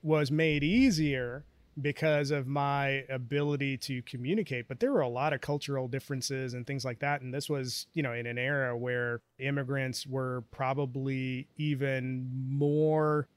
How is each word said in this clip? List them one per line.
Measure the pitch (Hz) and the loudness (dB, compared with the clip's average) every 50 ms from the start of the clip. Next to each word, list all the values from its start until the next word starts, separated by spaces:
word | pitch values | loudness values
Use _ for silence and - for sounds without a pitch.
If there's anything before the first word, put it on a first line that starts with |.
was | - 156 156 151 151 131 | 2 4 4 4 4 4
made | 143 156 160 160 151 147 143 | 4 4 4 4 4 4 2
easier | 156 190 240 262 269 196 156 156 147 139 131 123 120 120 139 147 - _ _ - _ _ - | 4 6 6 6 6 6 4 2 2 2 0 -2 -4 -6 -10 -12 -16 _ _ -20 _ _ -4
because | 135 147 139 - 156 160 151 147 147 135 | -2 -2 -2 2 2 4 4 4 2 2
of | 147 143 135 127 | 0 -2 0 -2
my | 139 143 143 143 139 143 139 139 135 135 131 - | 0 0 2 2 2 2 2 2 0 0 -2 -4
ability | 135 131 123 113 143 143 147 147 147 139 139 139 135 123 | -6 -6 -4 -2 0 0 2 2 0 0 0 0 -2 -4
to | - - 135 123 120 | -4 -4 -4 -6 -6
communicate, | - - 123 120 135 180 220 202 - 135 123 117 _ | -8 -8 -6 -2 0 0 0 0 0 -4 -6 -6 _
but | 135 123 | -2 0
there | 226 262 | 2 2
were | 285 214 | 4 4
a | 143 123 | 2 2
lot | 120 123 135 156 147 | 0 0 0 0 0
of | 135 | 0
cultural | - - 143 143 - - 139 135 131 123 | -2 -2 -2 -2 -2 -2 -2 -2 -2 -2
differences | 127 135 - - 143 131 123 - 139 131 131 127 120 | -4 -6 -4 -4 -6 -4 -2 -4 -4 -4 -4 -4 -6
and | 123 120 | -6 -6
things | - 139 139 113 | -6 -6 -4 -4
like | 131 120 - | -4 -4 -2
that. | - 143 147 143 | 0 0 0 0
And | 131 127 123 | -2 -6 -6
this | 143 139 - | -6 -2 -2
was, | 151 139 131 127 117 - - _ _ | -2 -2 -2 -4 -6 -8 -8 _ _
you | 165 147 | -2 -2
know, | 131 117 | -2 -2
in | 120 117 | -4 -4
an | 120 117 120 | -4 -2 -2
era | 123 131 147 139 135 123 120 120 | 0 0 2 0 0 0 -2 -2
where | 120 123 123 123 120 120 120 117 _ _ _ _ | -2 -2 0 0 0 -2 -2 -4 _ _ _ _
immigrants | 131 139 143 139 135 127 139 135 131 131 123 - - | -4 -2 -2 -2 -2 -2 -2 -2 -2 -2 -4 -6 -8
were | 143 131 135 131 127 127 127 113 _ | -6 -4 -4 -2 -2 -4 -6 -8 _
probably | - - 135 131 135 139 143 131 123 139 131 135 135 131 131 127 127 127 135 _ _ - | -6 -4 -2 -2 0 0 -2 -2 -2 -4 -4 -2 -2 -2 -2 -4 -4 -6 -8 _ _ -4
even | 151 151 147 131 139 139 135 131 127 127 131 127 127 127 127 131 131 131 | 0 0 0 0 0 0 0 0 -2 -2 -4 -4 -4 -4 -4 -4 -4 -2
more | 135 139 143 147 147 151 156 156 156 156 156 151 151 151 139 - _ | 0 2 2 4 4 4 4 4 4 4 4 4 2 2 0 -2 _